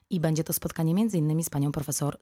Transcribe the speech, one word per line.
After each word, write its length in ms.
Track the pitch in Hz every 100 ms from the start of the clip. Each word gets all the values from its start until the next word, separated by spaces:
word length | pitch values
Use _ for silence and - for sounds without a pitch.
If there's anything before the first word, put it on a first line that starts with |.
| _
i 100 | 185
będzie 240 | 160 156
to 80 | 160
spotkanie 420 | - 165 - 160
między 240 | 180 226 185
innymi 260 | 151 160
z 60 | 165
panią 220 | 147 143
profesor 460 | 151 - - 143 -